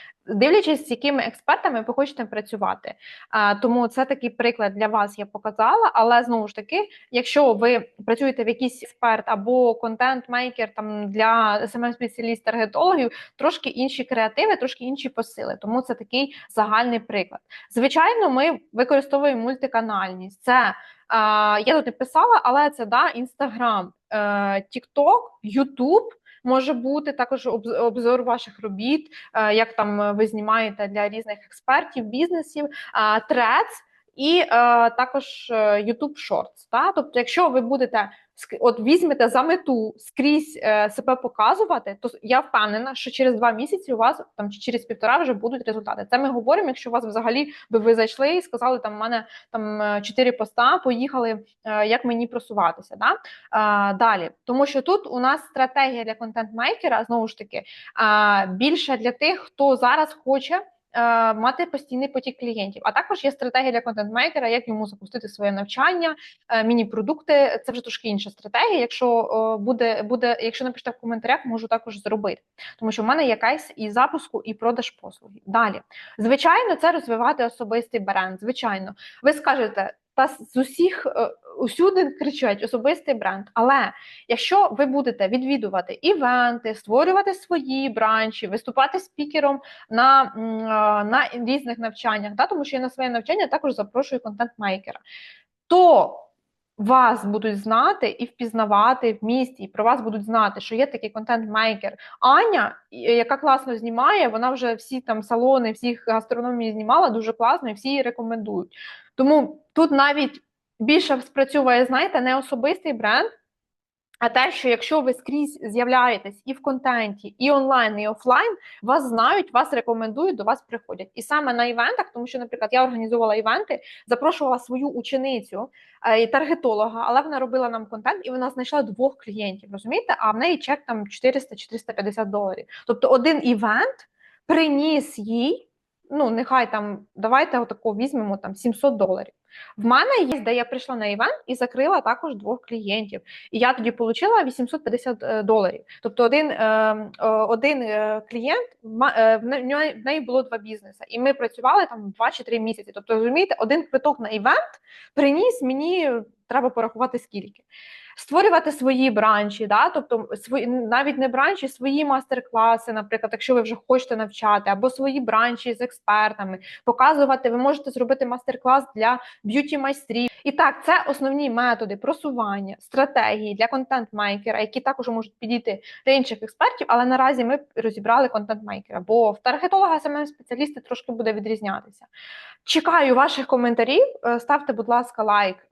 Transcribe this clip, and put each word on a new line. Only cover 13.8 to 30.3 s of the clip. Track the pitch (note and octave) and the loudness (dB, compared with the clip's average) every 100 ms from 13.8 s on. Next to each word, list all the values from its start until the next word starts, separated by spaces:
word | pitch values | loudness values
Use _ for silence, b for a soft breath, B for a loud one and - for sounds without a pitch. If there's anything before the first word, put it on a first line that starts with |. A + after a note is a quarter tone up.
| C4+ C4 | -4 -4
креативи, | A#3+ A#3+ A3 B3 G#4+ G#4 | -4 -2 0 0 0 0
трошки | C#4 - | -4 -8
інші | B3 C#4 C4 | -8 -8 -6
посили, | A3+ A3+ - - G3 | -6 -8 -8 -10 -8
тому | G#3 B3 | -4 -4
це | B3+ | -4
такий | A#3 G#3 B3+ C#4 B - | -8 -4 -2 -2 B -6
загальний | A3 G#3+ G#3+ B3 A3+ | -4 0 0 0 -2
приклад. | A3+ G#3 F3 - _ B - | -4 -4 -4 -10 _ B -8
Звичайно, | A#3 C4 D#4+ F4+ A#4 F4+ | 0 2 4 4 4 2
ми | B3+ D#4+ - _ | 2 0 -2 _
використовуємо | A3 B3+ C#4 C#4 C#4 C#4+ A#3+ | -2 2 2 2 2 2 0
мультиканальність. | A#3 C4 C4 A3+ A3+ G3 F#3+ F#3 F#3+ - | -4 -4 -4 -2 -2 -4 -6 -8 -16 -4
Це, | B3+ B3+ G#3+ B B B - | 2 4 4 B B B -2
а, | A3 G#3+ G#3+ G#3 G#3 G#3+ | 2 4 4 4 2 2
я | D#4 | 2
тут | A#3+ | 0
не | |
писала, | - B3+ D#4+ A#4+ A4+ | -6 0 4 6 6
але | B3 C#4 D4 | 4 4 2
це, | D4 G#3+ | 0 0
да, | A#3+ E4 | 2 2
Instagram, | A#3+ B3+ - C#4 A3 A#3+ G#3 F3+ - _ | -2 -8 -6 -6 -2 0 0 -4 -12 _
е, | G#3+ G#3 G3+ G3+ G3 | -2 0 0 0 -2
TikTok, | G3 B3 - C#4+ D4+ A#4 - _ G#3+ A#3+ | -4 -12 -4 2 4 4 0 _ -4 -2
YouTube, | C4+ C4+ C4 G#4+ - - b b | 0 -2 2 2 2 -8 b b
може | B3 C4 C4 | 0 0 0
бути | A#3+ B3+ D4 D4 | -2 -2 -4 -4
також | C#4 A#3+ C4 B3+ | -4 -4 -4 -2
обз-, | A3+ A3+ - | -4 -4 -2
обзор | A#3 A#3+ A#3 B3+ | -2 0 0 0
ваших | A#3+ A#3+ A3 - | 0 -4 -6 -14
робіт, | G#3+ G3 A#3+ D#4 - B B | -10 -6 -2 -2 -4 B B
е, | G#3+ G#3+ A3 | -2 2 2
як | A3+ | 2
там, | A3+ G#3 G#3 | 0 -2 0
е, | G#3 | 0
ви | G#3 | 0
знімаєте | A3 | 0